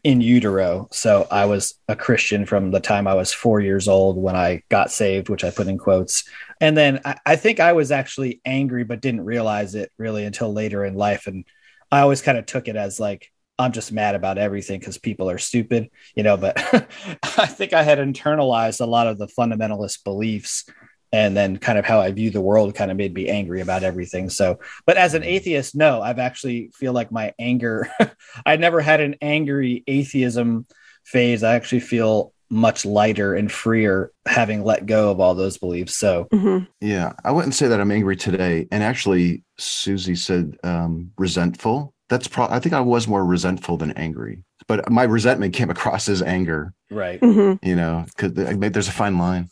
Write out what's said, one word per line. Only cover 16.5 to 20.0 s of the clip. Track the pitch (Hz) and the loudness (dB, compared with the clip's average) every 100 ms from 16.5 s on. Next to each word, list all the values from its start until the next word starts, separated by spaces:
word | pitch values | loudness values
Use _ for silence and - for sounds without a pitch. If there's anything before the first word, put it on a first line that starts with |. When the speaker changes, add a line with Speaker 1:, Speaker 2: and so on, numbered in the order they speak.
| - | -2
Speaker 1:
<laughs> | - - - - 196 147 - - | 2 2 0 -14 -14 -10 -6 0
I | 202 | 0
think | - 196 | -2 0
I | 160 | 2
had | 151 143 | 4 4
internalized | 139 131 151 151 131 117 113 - | 2 -4 -2 0 2 2 0 -2
a | 117 | 0
lot | 117 117 | 0 0
of | 104 | -2
the | 101 | -6
fundamentalist | - 117 110 110 104 101 - | -2 -2 0 -4 -4 -8 -8